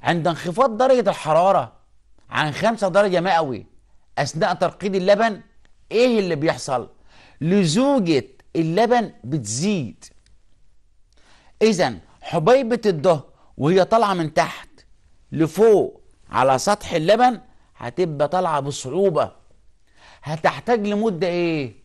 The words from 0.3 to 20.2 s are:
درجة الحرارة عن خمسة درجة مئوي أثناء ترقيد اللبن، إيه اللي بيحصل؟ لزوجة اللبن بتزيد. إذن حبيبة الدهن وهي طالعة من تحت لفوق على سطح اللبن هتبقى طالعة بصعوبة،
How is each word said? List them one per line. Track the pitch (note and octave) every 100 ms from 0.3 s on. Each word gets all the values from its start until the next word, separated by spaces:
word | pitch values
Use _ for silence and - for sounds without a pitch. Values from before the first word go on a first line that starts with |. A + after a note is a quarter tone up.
| D#3+ F3 E3+ C4 G#3+
درجة | C4 B3+ G3
الحرارة | E3+ D3 D#3 F#3 F#3 A#2+ _ _ _ _ - _
عن | B2 D3+
خمسة | B2+ G3+ A3+ G3
درجة | F3 G3+ F3
مئوي | F3 E3+ D#3 A2 - - _ - _ -
أثناء | C#3+ D#3 G3
ترقيد | F3+ F3 - G3 F#3+
اللبن، | F#3 G3+ A3+ F#3 - _ - _ _
إيه | G3+ B3+ A3+
اللي | F#3+ D#3+
بيحصل؟ | D#3 B2+ - B2+ G#2 _ - - - _
لزوجة | D#3 G3+ F3 E3 C4+ C#4 F3+ D3 - _ - -
اللبن | D#3+ E3+ A3+ A#3+ G3 -
بتزيد. | A#2+ D3+ G#2+ A2 F#3 G3+ A#2 - - _ _ - _ _ - - _ _ _ _ _ - _ -
إذن | A3 F#3 D3+ G2 - _
حبيبة | - E3+ E3 C4 B3 A#3 G#3+
الدهن | E3 D#3 D#3 - _ _ -
وهي | C#3 F#3+ F3
طالعة | A3+ G#3+
من | F#3 D#3
تحت | D#3+ D#3+ - - - _ - _ _ _
لفوق | C3+ D#3 F3+ A3+ G3+ A#2+ - - _ -
على | A2 C3 C3
سطح | - G#3 -
اللبن | F3 D#3+ A3 B3 A3 - _ _ _
هتبقى | A#2+ - F3 C#3+ D3
طالعة | F3+ F3+ D3+
بصعوبة، | C#3 C#3 C3 D3 G3 D3+ A2+ - _ _ _ _ _ _ - -